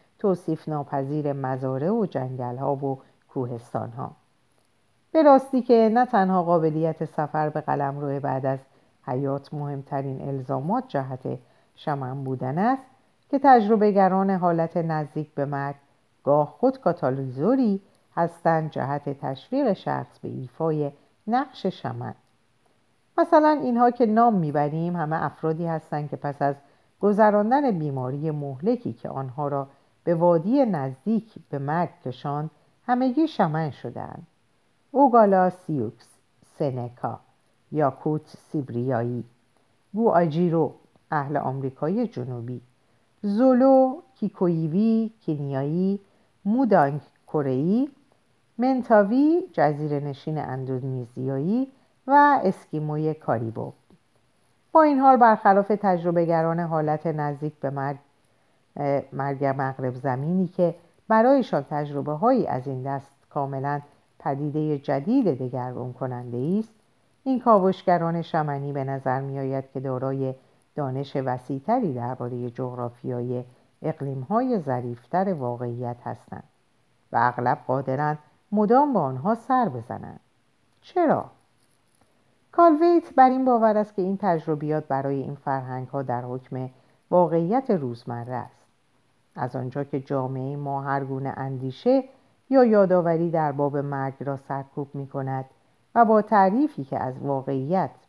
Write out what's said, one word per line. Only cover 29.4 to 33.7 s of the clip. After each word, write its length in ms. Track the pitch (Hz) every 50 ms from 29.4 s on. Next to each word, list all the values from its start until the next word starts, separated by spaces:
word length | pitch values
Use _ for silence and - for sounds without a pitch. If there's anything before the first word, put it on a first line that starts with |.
| 147
را 200 | 143 143 139 135 - _ _ _ _ _ _ -
به 120 | 165 175
وادی 500 | 165 170 175 170 165 156 202 262 294 269
نزدیک 680 | 226 185 147 135 135 131 - - 208 226 208 220 - - - - -
به 100 | 147 139
مرگ 300 | 135 143 156 170 170 - - _ -
کشاند، 440 | 131 123 - - 147 143 147 151 156 _ _ _ _ _ _ _
همگی 400 | - 247 247 262 262 240 302 320
شمن 440 | 311 - - 190 156 151 160 160 143